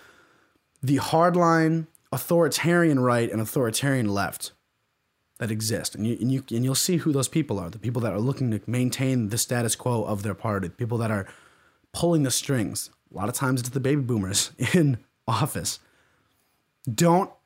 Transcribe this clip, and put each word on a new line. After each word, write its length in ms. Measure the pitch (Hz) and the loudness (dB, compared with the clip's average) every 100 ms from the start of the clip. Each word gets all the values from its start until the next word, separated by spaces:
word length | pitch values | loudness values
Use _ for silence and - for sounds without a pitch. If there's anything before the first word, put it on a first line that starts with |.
| - _ _ _ _ _ _ _ | -20 _ _ _ _ _ _ _
the 160 | 131 139 | 0 0
hardline 920 | - 160 175 175 170 165 160 165 160 _ _ | 2 4 4 4 4 4 4 2 -2 _ _
authoritarian 880 | 127 - 170 160 - 160 175 170 139 | -6 0 2 2 2 2 4 4 4
right 320 | 123 120 117 | 4 2 2
and 100 | 107 | -2
authoritarian 680 | 107 151 117 110 143 135 107 | -2 0 0 0 0 0 0
left 420 | 98 90 - - _ _ _ _ _ _ _ _ _ | 0 -2 -6 -14 _ _ _ _ _ _ _ _ _
that 100 | 113 | -4
exist, 460 | 110 110 101 - - | -2 -2 -4 -6 -4
and 100 | 110 | -4
you, 120 | 117 | -2
and 100 | 120 | 0
you, 120 | 131 - | -2 -2
and 120 | 113 | -2
you'll 120 | 127 135 | 0 0
see 220 | - 175 | 0 0
who 140 | 160 | 2
those 160 | 139 127 | 0 0
people 300 | - 151 101 | -2 -2 -4
are, 100 | 87 | -6
the 100 | 110 | -8
people 220 | 110 120 | -6 -2
that 120 | 113 | -2
are 60 | 95 | -2
looking 320 | 123 131 127 | -2 -2 -2
to 100 | 107 - | -2 -2
maintain 640 | 123 127 120 135 127 107 | -2 0 0 0 0 0
the 80 | 113 | -2
status 380 | - 123 117 - | -2 -2 -2 -2
quo 280 | 127 117 | -2 -2
of 180 | 107 104 | -2 -4
their 140 | 104 92 | -4 -4
party, 320 | 113 101 90 | -4 -4 -4
the 80 | - | -6
people 240 | 117 113 | -4 -2
that 100 | 113 | -2
are 180 | 107 98 - - _ _ _ _ | -2 -4 -14 -20 _ _ _ _
pulling 320 | - 170 165 | -2 2 2
the 80 | 135 | 2
strings. 600 | - - 131 92 - - _ _ | -2 -2 -2 -2 -4 -10 _ _
A 60 | 85 | -8
lot 120 | 104 | -6
of 60 | - | -2
times 240 | 135 131 | -2 -2
it's 100 | 120 | -2
the 100 | 139 | -4
baby 220 | 127 147 | 0 0
boomers 500 | 123 117 92 98 - - | 0 -2 0 -2 -4 -4
<laughs> 120 | 120 | 0
in 260 | 185 151 117 - _ - | 2 2 0 -6 _ -4
office. 520 | 117 151 95 - - _ _ _ _ _ _ _ _ _ _ - | -2 -2 -4 -6 -8 _ _ _ _ _ _ _ _ _ _ -8
Don't 380 | 110 170 175 190 - | 2 4 4 2 -8